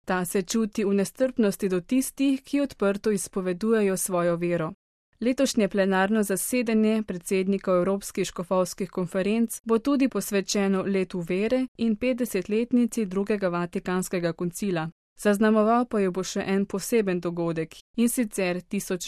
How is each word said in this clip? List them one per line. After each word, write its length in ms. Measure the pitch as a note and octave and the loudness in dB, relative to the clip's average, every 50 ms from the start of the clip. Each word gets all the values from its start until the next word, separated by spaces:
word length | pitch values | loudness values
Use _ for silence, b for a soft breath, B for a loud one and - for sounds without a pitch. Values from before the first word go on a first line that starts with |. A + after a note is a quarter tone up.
| _ | _
Ta 200 | - F#3+ F3+ F3+ | -4 -2 -2 -2
se 180 | E3 - G#3 F#3 | -2 -2 -2 -2
čuti 420 | - - A3+ A3+ G#3 - - G#3+ | 0 0 0 -2 -2 -2 -2 0
v 100 | G3+ G3 | 2 2
nestrpnosti 760 | G3 G3 - - - C4 C4 B3 - A3 G3+ F#3+ - - F#3+ | 2 0 0 -2 0 -2 0 2 2 2 2 2 0 -2 0
do 120 | F#3 F3+ | 0 0
tistih, 640 | F3 - B3+ C4 C4 - - - C4+ C#4 C4+ C4 - | -2 0 0 0 0 0 -2 0 0 2 0 0 -2
ki 180 | - - C#4+ | -2 -2 0
odprto 500 | C#4+ C4+ - - G#3 G3 G3+ G3+ - A3 | 0 -2 -2 0 0 0 0 0 0 0
izpovedujejo 840 | G#3+ F#3+ - - - G3+ F#3 F#3 F3+ F3 G#3+ A3 A3+ A3 G#3 G3 F#3+ | 0 0 -2 -4 -6 -4 -4 -4 -4 -2 0 2 2 2 2 2 0
svojo 400 | F3+ - - F#3 F3 F3 F3 E3+ | 0 -2 -2 0 0 2 2 0
vero. 360 | E3+ F3 F3 F3 E3+ D#3+ D#3+ G3 - _ _ _ _ _ _ _ - | 0 0 0 0 -2 -2 -4 -8 -12 _ _ _ _ _ _ _ -4
Letošnje 480 | A3 A#3+ C4 - C#4 - - A#3 G#3 F#3+ | -2 0 0 2 0 0 2 2 0 2
plenarno 540 | - G3+ F#3+ G3 F#3+ F#3 F#3+ G3 A3 A3 G#3 | 2 2 2 2 2 2 2 2 2 2 2
zasedanje 800 | G3+ G3 F3+ - - - B3 A#3+ A3+ A3+ A3 A3 G#3+ A3 A3 G#3+ | 0 0 -2 -2 -2 -2 -2 0 2 2 2 4 2 2 0 -2
predsednikov 720 | - F#3+ F3 - - G3+ F#3+ F#3+ F#3+ G3 G3 - - F#3 | -4 -6 -8 -4 -2 -2 0 0 0 0 0 0 2 2
evropskih 500 | F3+ F3 F#3+ G3 G3+ - - - - F#3 | 2 2 2 0 -2 -4 -6 -4 -4 -4
škofovskih 640 | - - - F3 - G3 F#3 F#3 F3 - - G#3 - | -4 -4 -8 -6 -2 0 0 0 0 -2 -6 -8 -6
konferenc 720 | - - F#3 E3+ - F#3+ F#3 G3+ G#3+ A3+ A#3 A3 - - - | -4 -4 -4 -2 -2 -2 0 0 0 0 0 -2 -2 -6 -2
bo 140 | A3+ A3+ A3+ | 0 0 2
tudi 300 | - C#4 C#4+ B3+ C#4 C4 | 2 2 2 2 2 2
posvečeno 720 | - G3+ G3 - G3+ G3 F#3+ - - G#3 G3+ G3 G3 F#3 - | 0 -2 -4 -2 -2 -2 -2 0 0 0 2 2 2 0 0
letu 380 | G3 G3 F#3+ F#3 F#3 - F#3 | 0 0 0 0 -2 -4 -6
vere 460 | E3+ E3 F3+ F#3 G#3 A3+ B3+ B3+ C4 B3+ _ | -4 -2 -2 0 0 0 0 0 -2 -2 _
in 200 | - A3+ A3+ G#3+ | -2 -2 0 0
petdesetletnici 1120 | G#3 - B3+ C4 A#3+ B3+ A3+ - F#3+ F3+ - G#3 A3 A#3+ A#3+ - A#3+ A#3+ A3+ - A#3+ A3 | 0 0 0 0 0 -2 -2 -2 -4 -2 -2 -2 -2 0 2 2 2 2 2 0 -2 -4
drugega 420 | F#3 F3+ F#3+ G3+ G3+ A3 G3+ G3 F3+ | -2 -2 -2 -2 0 -2 0 0 -2
vatikanskega 840 | E3+ F3 F3 F3 - G3 - F#3+ F3+ F#3 F#3 - - F3+ E3+ E3+ E3 | -2 -2 -4 -4 -6 -6 -4 -2 -2 -2 -2 -2 -2 -2 -2 -2 -2
koncila. 580 | - F3+ F3 - - G#3+ G3+ F3 E3 D#3+ E3 - _ _ _ _ | -2 -4 -6 -4 -4 -4 -2 -2 -2 -4 -4 -8 _ _ _ _
Zaznamoval 680 | - - G#3 G#3 G3+ A3 G#3+ A3 A3 G#3 G#3+ A#3 A#3+ B3 | -2 2 2 4 4 4 4 6 4 4 4 4 2 2
pa 140 | A#3+ - G#3+ G3 | 0 0 0 0
jo 80 | F#3 F3 | 0 0
bo 120 | F#3 F#3+ | -2 -4
še 160 | - - G3+ - | -4 -4 -4 -2
en 220 | - G3 G3 G3+ | 0 0 0 0
poseben 540 | - - G3 - - - A#3 G#3+ G3 F3+ F3+ | 0 -4 -6 -4 0 0 2 2 2 0 -2
dogodek, 560 | E3+ F3 E3+ E3+ E3+ E3 E3 D#3+ D#3+ - - - - _ _ | -2 -4 -4 -2 -2 -2 -2 -2 -4 -6 -10 -18 -20 _ _
in 120 | - A#3 A#3+ | 2 2 2
sicer 520 | - - B3 G#3+ - - F#3+ F3+ F3 F3+ | 2 0 -2 -2 -2 -2 -2 0 -2 -2
tisoč 460 | F3 - - G3+ - - F#3+ F3+ - | -4 -6 -6 -4 -4 -4 -4 -4 -6